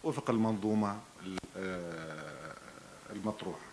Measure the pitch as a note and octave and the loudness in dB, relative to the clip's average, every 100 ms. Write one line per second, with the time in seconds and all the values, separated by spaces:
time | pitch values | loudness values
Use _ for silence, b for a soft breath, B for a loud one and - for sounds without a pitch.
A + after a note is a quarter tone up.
0 | E3 C3 - A#2 A2+ G#2+ G#2+ G#2+ G#2 G#2 | 2 0 4 6 6 6 4 6 4 0
1 | - - F#2 F#2 - F#2 F#2+ F2+ F2 E2 | -8 -10 -6 -6 -6 -4 -2 -2 -4 -4
2 | D#2+ D#2 D2+ C#2+ - - - - - - | -4 -6 -8 -8 -8 -10 -12 -14 -14 -14
3 | - G2+ G2+ G#2 F#2+ E2 - | -8 -2 0 0 -4 -6 -8